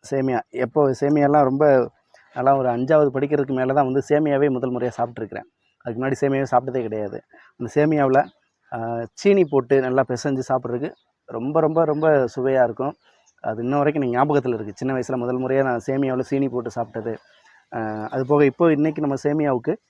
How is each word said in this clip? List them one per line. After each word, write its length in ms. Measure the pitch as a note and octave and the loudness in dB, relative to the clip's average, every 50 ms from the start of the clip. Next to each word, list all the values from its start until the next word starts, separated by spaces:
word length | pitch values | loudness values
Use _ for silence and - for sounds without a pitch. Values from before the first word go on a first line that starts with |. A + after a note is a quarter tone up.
சேமியா. 400 | _ - C#3 C3+ C3 C3+ B2+ A2+ - _ | _ -4 -4 -2 -2 0 -2 -2 -4 _
எப்போ 420 | - A#2+ B2 A#2+ _ D#3 D3 C3+ C3 - | -6 -6 -6 -2 _ 2 2 2 2 0
சேமியாலாம் 440 | C#3+ C#3+ D3 D3 C#3+ C#3 C#3+ D3+ C#3 | 0 0 2 2 4 4 4 4 4
ரொம்ப, 480 | C3 C3+ C#3 D3+ D3 C#3 B2+ A#2+ A#2+ _ _ _ _ _ _ _ _ _ | 4 2 2 4 4 4 4 2 0 _ _ _ _ _ _ _ _ _
நல்லா 240 | B2 B2+ C3+ C#3 | -2 2 2 2
ஒரு 120 | C#3 C3 B2+ | 2 2 -2
அஞ்சாவது 400 | A#2+ A#2+ B2+ C3 D#3+ D3+ D3+ C#3 B2 | -2 -2 0 2 4 4 4 2 2
படிக்கிறதுக்கு 400 | C3+ C#3 C#3+ D3+ C#3 C#3 C3+ C3+ | -2 -2 0 0 -2 0 -2 -2
மேல 200 | B2+ C3 C3 C3+ | -2 -2 0 2
தான் 120 | D3 C#3 | 2 2
வந்து 180 | B2+ C3 C#3 C3 - | 2 0 -2 0 0
சேமியாவே 400 | D3+ D3 D3+ D3 C#3+ C3+ D3 D3 | 0 0 2 2 2 2 2 0
முதல் 220 | C3 B2 A#2+ B2+ | 0 -2 -4 -4
முறையா 200 | B2 A#2+ B2 B2 A2+ | -4 -4 -4 -6 -4
சாப்பிட்ருக்கிறேன். 500 | - A#2+ A#2+ A#2+ A2+ A2 G2 - G#2 - _ _ _ _ _ _ _ _ | -4 -6 -6 -6 -12 -12 -10 -10 -14 -16 _ _ _ _ _ _ _ _
அதுக்கு 120 | B2 A2+ | -10 -8
முன்னாடி 200 | A#2 C3 C3+ C3 - | -4 -4 -4 -2 0
சேமியாவே 240 | C#3+ C#3 C3+ C3+ C#3 B2+ | 0 0 0 0 -2 0
சாப்பிட்டதே 300 | - B2 B2+ C3 B2 C3 | 0 0 0 0 -4 -4
கிடையாது. 420 | A#2 A2 G#2+ G#2+ G#2 G2 G#2+ A2+ _ _ _ - _ _ _ | -4 -4 -4 -6 -6 -6 -8 -12 _ _ _ -20 _ _ _
அந்த 140 | _ A#2+ A2+ - | _ -10 -2 0
சேமியாவுல, 440 | D3 D3+ D#3 D#3+ D3+ C#3 C3+ C3 C3+ - - _ _ _ _ _ _ _ _ | 2 2 2 2 2 2 4 4 2 2 0 _ _ _ _ _ _ _ _
ஆ, 340 | B2+ A#2 A#2 A#2 A#2 A#2 A#2 A2 _ | -10 -8 -8 -6 -6 -6 -8 -10 _
சீனி 320 | - - G3+ G3+ G3 F3 | -2 2 2 4 4 2
போட்டு 360 | C#3+ C#3+ C3+ B2 A#2 C#3+ C3+ | 2 2 0 2 4 2 2
நல்லா 220 | C3 B2+ B2+ C#3 C3 | 2 2 2 0 0
பிசைஞ்சு 360 | - B2+ A#2 - D3+ C3+ C3 B2+ | 0 -2 -4 -2 -2 -2 -2 -2
சாப்பிட்றதுக்கு 460 | - C3+ C3 B2+ A#2+ A#2+ A#2+ C#3+ D3+ - _ _ _ _ _ _ | -2 -2 -4 -2 -4 -6 -4 -6 -8 -10 _ _ _ _ _ _
ரொம்ப, 340 | - A#2+ A2+ A#2+ C#3 D3+ D#3+ | -12 -8 -6 -6 0 0 2
ரொம்ப, 260 | D#3 D#3 D#3+ E3 E3 | 2 2 2 2 0
ரொம்ப 420 | D#3 D3 D3 D#3+ D#3+ D3+ C#3 C3 A#2 - | 0 0 0 2 2 4 4 2 0 -4
சுவையா 280 | - B2+ C3+ C3+ C3 B2+ | -4 -2 0 2 2 2
இருக்கும். 320 | A#2 A2 - B2 A2 - _ _ _ _ _ _ _ _ _ | 2 0 -4 -6 -6 -6 _ _ _ _ _ _ _ _ _
அது 220 | - A#2 A2 A2 A#2 | -8 -6 -6 -4 -4
இன்ன 140 | B2 C#3 | -2 0
வரைக்கும் 260 | D3 C#3+ D3 D3 D#3 C#3 | 0 0 0 0 0 -2
எனக்கு 140 | B2 A#2 | 0 2
ஞாபகத்துல 360 | B2 C3+ D3 D3 C#3+ B2 B2+ A#2+ | 0 2 2 2 0 0 0 -4
இருக்கு. 200 | G#2+ A2 G#2 G2+ | -4 -6 -10 -10
சின்ன 180 | - C3+ C3 C3+ | -6 -6 -4 -4
வயசுல 240 | B2+ A#2+ - C3 | -4 -4 -4 -4
முதல் 220 | B2 A#2+ B2 B2+ B2+ | -4 -4 -4 -4 -4
முறையா 240 | C3 B2+ C3 C3+ C3+ | -2 0 0 0 2
நான் 180 | C3+ B2 A#2 G#2+ | 0 -2 -4 -4
சேமியாவுல 340 | - C3+ C3+ C#3 C3 B2+ B2+ | -4 -2 -2 -2 -2 -2 -4
சீனி 300 | B2+ - C#3 C3+ C#3 C3+ | -4 -2 -2 -2 -2 -2
போட்டு 220 | A#2 B2 A#2 A#2 - | -4 -6 -6 -6 -6
சாப்பிட்டது. 420 | B2 A#2 A2+ - A2+ G#2+ A#2 A2 - _ _ _ _ _ _ _ _ _ _ - | -6 -8 -6 -8 -8 -8 -8 -10 -10 _ _ _ _ _ _ _ _ _ _ -10
ஆ, 340 | A2+ A2 G#2+ G#2+ G#2+ G#2+ | -8 -6 -6 -6 -8 -8
அது 180 | - - B2+ C3+ | -6 -4 -6 0
போக 200 | B2+ D3 D3 D3 | 2 4 6 6
இப்போ 260 | C#3 C3 _ F3 E3 | 4 4 _ 2 4
இன்னைக்கு 300 | D#3 C#3+ D3 D#3+ D3+ D3+ | 4 4 2 0 0 -2
நம்ம 140 | D3 C#3+ C#3 C3 - | -4 -2 -4 -2 -2
சேமியாவுக்கு 520 | D3 D3 D#3 D3 C#3+ C3 B2 A#2+ D3 F#3 A#3 _ | -2 0 0 0 0 0 -2 -2 -4 -6 -6 _